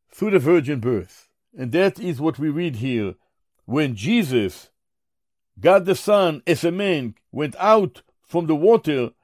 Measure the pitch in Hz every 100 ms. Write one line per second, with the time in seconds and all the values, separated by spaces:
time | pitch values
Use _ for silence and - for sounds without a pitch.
0 | _ - 214 196 135 175 131 143 113 113
1 | 90 _ _ _ _ - 127 143 190 -
2 | 180 131 156 139 156 147 175 117 131 120
3 | 101 87 _ _ _ _ - 131 147 110
4 | 117 240 170 127 98 - - _ _ _
5 | _ _ _ _ _ - 143 190 180 185
6 | - 208 180 151 - 165 170 180 202 160
7 | 120 - _ - 151 - 190 220 196 -
8 | _ _ _ 170 165 151 180 226 156 139
9 | 117 -